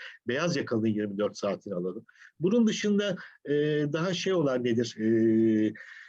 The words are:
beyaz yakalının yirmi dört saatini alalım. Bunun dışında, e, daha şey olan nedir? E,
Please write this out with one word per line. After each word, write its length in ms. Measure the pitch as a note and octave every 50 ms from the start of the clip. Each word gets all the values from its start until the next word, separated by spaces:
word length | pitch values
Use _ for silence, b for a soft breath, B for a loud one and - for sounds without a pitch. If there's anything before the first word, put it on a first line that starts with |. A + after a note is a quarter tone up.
| B B B B _ A#2
beyaz 280 | A#2+ C#3 E3 F3 C#3
yakalının 320 | C#3 A2+ - B2 A2 G#2+ A2+
yirmi 300 | G#2 G#2 G#2 G#2 G2 G2
dört 200 | G#2 G2+ - -
saatini 360 | - G2+ F#2+ F2+ - G#2 G2
alalım. 320 | F2 F2+ F#2 F2+ A2+ - B B B B B B _
Bunun 280 | D3 F#3+ G#3+ B3 A#3 G#3+
dışında, 480 | G3+ - - G#3 G#3 G3+ G#3 G3+ F3+ F#3+ B B B B _
e, 80 | - D3 D3 D3 D3+ D3+ D3+ D3 C#3+ C#3+
daha 200 | D#3+ D#3+ F#3+ F3+
şey 200 | F3 - F#3 F#3+
olan 300 | F3 D3+ C#3 C3 B2 A#2+
nedir? 340 | B2 A2+ A#2 A#2+ A#2 - A2
E, 760 | A2 A2 A2+ A2+ A2+ A2+ A2 A2 A2+ A2+ A2 G#2+ G#2+ G#2+ G#2+ B B B B B B